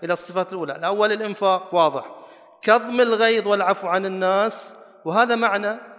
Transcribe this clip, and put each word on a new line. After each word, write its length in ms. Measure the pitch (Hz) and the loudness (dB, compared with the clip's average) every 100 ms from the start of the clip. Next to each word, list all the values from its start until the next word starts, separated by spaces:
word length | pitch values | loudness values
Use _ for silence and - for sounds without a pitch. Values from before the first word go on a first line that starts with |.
إلى 100 | 170 | -4
الصفات 400 | 170 - 180 180 | -4 -4 -6 -6
الأولى. 220 | 190 156 135 | -6 -8 -6
الأول 360 | 165 202 208 | -4 0 0
الإنفاق 640 | 214 214 202 196 185 180 175 | 0 -4 -2 0 0 0 2
واضح، 300 | 160 135 - - - - - - | 2 0 -10 -18 -20 -20 -20 -8
كظم 400 | - 226 226 240 | 4 4 4 0
الغيظ 460 | 240 226 226 226 202 | 2 4 2 2 2
والعفو 400 | 208 185 190 185 | 2 2 0 0
عن 180 | 180 190 | -2 -2
الناس، 680 | 190 185 196 214 - - - - - 160 | -2 0 2 0 -4 -12 -16 -20 -14 -4
وهذا 300 | 180 240 233 | 0 2 2
معنى 420 | 226 202 208 226 - | 0 0 -4 -6 -12